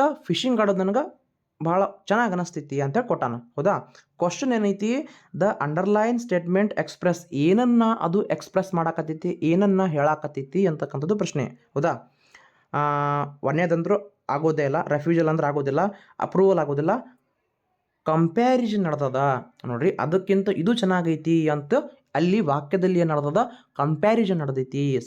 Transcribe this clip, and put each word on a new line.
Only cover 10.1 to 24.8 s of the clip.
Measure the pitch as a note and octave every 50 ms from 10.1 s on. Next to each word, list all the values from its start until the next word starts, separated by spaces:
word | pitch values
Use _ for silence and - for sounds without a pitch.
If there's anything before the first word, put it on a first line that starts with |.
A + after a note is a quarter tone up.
| D#3 D3+ - C#3+ - C#3 C3+ C#3 - F3+ G3
ಅಂತಕ್ಕಂಥದ್ದು | F3+ D#3 - D3+ - - C#3 D3+ E3+ G#3+
ಪ್ರಶ್ನೆ, | G#3 F#3+ - - D3 B2
ಹೌದಾ? | - - - _ _ - C#3 D3+ E3+ C3+ A#2 - _ _ _ _ _ _ - _ _ _ _ _ _ -
ಆ, | C#3+ D3 D3 D3 D3 D3 C#3+ C#3+ C#3+ C#3+ C#3+ - - -
ಒಂದನೇದಂದ್ರೂ | C3 D3+ D#3+ F3+ E3+ E3+ E3 E3 F#3 G#3 - - - _ _ _ -
ಆಗೋದೇ | C3 C#3+ D#3 D#3+ D3+ D3 C#3+
ಇಲ್ಲ, | C#3 C#3 - -
ರೆಫ್ಯೂಸಲ್ | - D3 D3 C#3+ E3 E3+ E3 E3 D3+
ಅಂದ್ರೆ | D#3 D#3+ D3
ಆಗೋದಿಲ್ಲ, | C#3+ C#3+ D3 C#3 C3+ C3+ D3+ F#3 G3+ G3+ - - _ _ -
ಅಪ್ರೂವಲ್ | - - - F3+ F#3+ F#3+ F#3+ E3+
ಆಗೋದಿಲ್ಲ, | D3+ C#3+ C#3 C#3+ D3+ F3 G#3+ B3+ - - - _ _ _ _ _ _ _ _ _ _ _ _ _ _ _ _ _ -
ಕಂಪ್ಯಾರಿಸನ್ | D#3 D#3+ E3 E3 E3 E3 A#3 A#3+ B3+ C4 B3+ A#3+ G#3+ G#3+ G#3 F#3
ನಡ್ದದ | D#3+ D3+ C#3 C#3+ C3 B2 C3 C#3 C#3+ C3 A#2+ - - _ _ -
ನೋಡ್ರಿ, | A#2+ A#2+ A#2 D3 F#3 - -
ಅದಕ್ಕಿಂತ | B2+ D3+ E3+ F#3+ F#3+ - G3 G3 F#3+ G#3 F#3
ಇದು | - E3 G#3+ A#3+
ಚೆನ್ನಾಗೈತಿ | A#3 G3+ F#3 F#3 F3+ E3+ E3 D#3+ D3 D#3 D#3+ E3 E3 D#3 D3+
ಅಂತ | D3 D3 C#3+ C#3+ A3+ C#4+ D4+ - - _ _ _ -
ಅಲ್ಲಿ | C#3+ E3+ F3 F#3+ A3+
ವಾಕ್ಯದಲ್ಲಿ | F#3+ C#3+ C#3 D3+ D3 C#3+ - F#3 F3+ F#3 F#3 F3
ಏನ್ | E3+ D#3+
ನಡ್ದದ? | D3+ D3 C#3 D3 D3+ G#3 B3+ B3 - - _ _ _
ಕಂಪ್ಯಾರಿಸನ್ | - C#3+ D3+ D#3 D3 G3+ G#3+ A3+ A#3 A3 F#3+ F#3+
ನಡ್ದೈತಿ. | E3 D3 C#3 C3+ C3+ C3 - - C#3